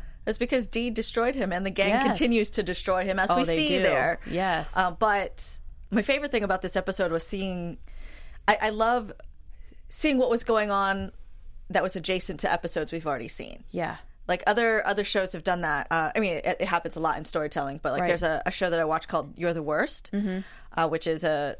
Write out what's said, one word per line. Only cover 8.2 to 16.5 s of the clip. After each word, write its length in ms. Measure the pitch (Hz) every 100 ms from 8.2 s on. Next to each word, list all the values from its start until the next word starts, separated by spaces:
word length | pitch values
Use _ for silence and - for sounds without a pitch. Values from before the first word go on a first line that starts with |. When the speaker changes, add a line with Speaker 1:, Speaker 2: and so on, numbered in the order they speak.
| - - -
Speaker 1:
I, 100 | 208
I 80 | 220
love 420 | 214 220 247 214 - - - - - - - -
seeing 280 | - 311 269
what 120 | 254
was 160 | 233 -
going 260 | 226 208
on 400 | 196 196 196 196 - - - - - -
that 140 | 190
was 140 | 180 185
adjacent 420 | 156 185 - -
to 120 | -
episodes 420 | - 175 - 151
we've 120 | 165 160
already 220 | 135 117
seen. 360 | - - - -
Speaker 2:
Yeah. 260 | - 165 - - - -
Speaker 1:
Like, 160 | 180 -
other, 380 | 214 233 220 -
other 160 | 196
shows 300 | 196 208 185
have 100 | 175
done 180 | 160 185
that. 260 | 165 147 -
Uh, 200 | 131 156 -
I 40 |
mean, 160 | 208 160
it, 200 | -